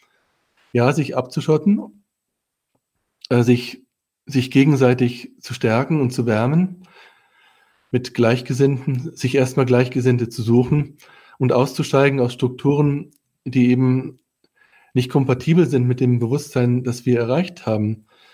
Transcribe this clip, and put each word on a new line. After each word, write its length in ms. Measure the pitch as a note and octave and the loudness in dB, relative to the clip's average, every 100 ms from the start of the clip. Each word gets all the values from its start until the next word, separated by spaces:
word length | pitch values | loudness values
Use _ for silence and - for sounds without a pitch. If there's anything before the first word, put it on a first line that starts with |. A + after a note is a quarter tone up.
| _ _ _ _ _ _ _ | _ _ _ _ _ _ _
ja, 200 | A#2+ A#2+ | 0 2
sich 240 | D3 C3+ - | 0 -2 -4
abzuschotten, 880 | - - D#3 D#3 G3+ G#3 - - _ _ _ _ _ _ _ _ _ _ _ _ - | -6 -4 0 0 0 -2 -4 -18 _ _ _ _ _ _ _ _ _ _ _ _ -2
äh, 120 | A#2+ | 2
sich, 400 | A#2 B2 - - _ _ _ _ - | 4 2 0 -16 _ _ _ _ -6
sich 240 | C3+ B2+ | -4 0
gegenseitig 840 | C3+ C#3 C#3 B2+ B2 B2 A#2+ - _ | 4 4 4 4 2 0 -4 -14 _
zu 140 | - | -14
stärken 460 | A#2+ A#2+ A2+ D3+ D#3+ | -4 -2 0 0 -2
und 100 | B2+ | -2
zu 140 | - A#2+ | -2 -2
wärmen, 560 | G#2+ A#2+ D#3 F#3 - - - - _ _ _ _ _ _ _ _ | 0 0 0 -2 -4 -20 -20 -20 _ _ _ _ _ _ _ _
mit 240 | B2+ B2+ | -6 -4
Gleichgesinnten, 1040 | - A2+ A#2+ - B2+ C#3 C3+ - B2+ E3 - | 0 2 0 -2 0 0 0 -4 -6 -6 -6
sich 180 | B2+ | -2
erstmal 320 | C3 B2+ - B2 | 0 0 0 2
Gleichgesinnte 600 | B2 B2+ C3 B2+ B2 A2+ | 2 2 0 0 0 -2
zu 140 | - | -6
suchen 560 | A2 A#2 B2 D3 C#3 - - - _ - | 0 2 2 0 -2 -10 -20 -20 _ -4
und 140 | B2 | 0
auszusteigen 680 | B2 C3+ C3+ - C3+ C#3 C3+ | 0 0 -2 -2 2 2 2
aus 120 | A#2+ | -2
Strukturen, 800 | - B2+ B2+ C#3 C#3+ D3 C#3+ - _ _ _ | -2 -4 -2 -2 0 0 -2 -8 _ _ _
die 260 | - B2+ B2 | -4 0 2
eben 500 | B2 C3 B2+ C3 - _ _ _ _ _ _ _ | 2 2 0 -4 -14 _ _ _ _ _ _ _
nicht 160 | B2+ B2 | -4 0
kompatibel 560 | D3 C3 B2+ - E3 D#3 | 0 0 0 2 2 2
sind 200 | C3 B2 | 2 0
mit 140 | B2 | 0
dem 180 | B2+ B2 | 0 0
Bewusstsein, 680 | A#2 C#3+ - C3 B2 B2 | 0 -4 -4 -2 0 0
das 220 | C3 A#2+ - | -2 -4 0
wir 120 | A#2 | 0
erreicht 460 | A#2 C3+ F3+ - - | 0 -2 -2 -6 -4
haben. 400 | A2 G#2+ A2 _ _ _ | -2 -2 -6 _ _ _